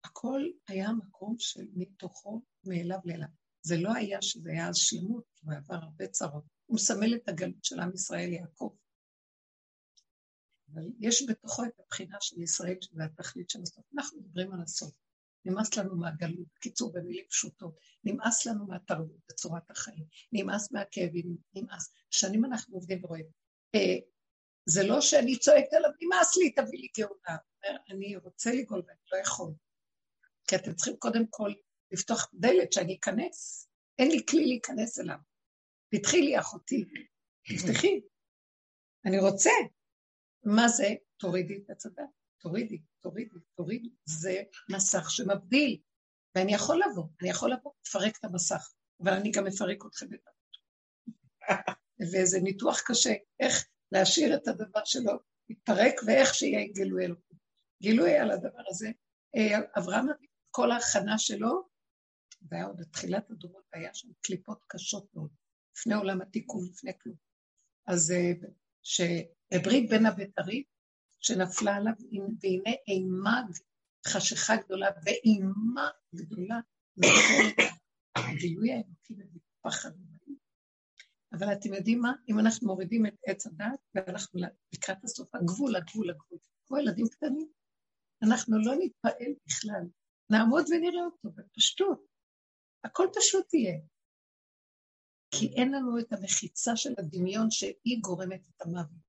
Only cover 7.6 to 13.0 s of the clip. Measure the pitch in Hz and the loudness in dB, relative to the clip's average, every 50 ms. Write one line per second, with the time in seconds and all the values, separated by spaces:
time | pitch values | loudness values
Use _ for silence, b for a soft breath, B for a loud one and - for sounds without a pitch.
7.6 | - - 170 170 175 180 190 185 - - 180 170 175 180 175 165 175 160 _ _ | -8 -6 -4 -4 -6 -6 -4 -6 -8 -6 -6 -6 -4 -6 -6 -8 -8 -14 _ _
8.6 | 254 220 _ _ _ _ _ _ _ _ _ _ _ _ _ _ _ _ _ _ | -12 -12 _ _ _ _ _ _ _ _ _ _ _ _ _ _ _ _ _ _
9.6 | _ _ _ _ _ _ _ _ _ _ _ _ _ _ _ _ _ _ _ _ | _ _ _ _ _ _ _ _ _ _ _ _ _ _ _ _ _ _ _ _
10.6 | _ _ 147 160 160 196 240 240 208 233 233 247 277 240 220 _ _ 226 - - | _ _ -14 -12 -12 -12 -10 -4 0 0 2 2 0 -2 -6 _ _ -10 -6 -6
11.6 | 247 233 - _ - _ - - 185 170 190 202 - - - 175 170 165 - - | -6 -6 -8 _ -16 _ -10 -10 -10 -12 -10 -8 -8 -8 -8 -6 -4 -4 -2 -2
12.6 | 185 175 185 185 - - 170 156 | -2 -4 -6 -6 -10 -16 -10 -10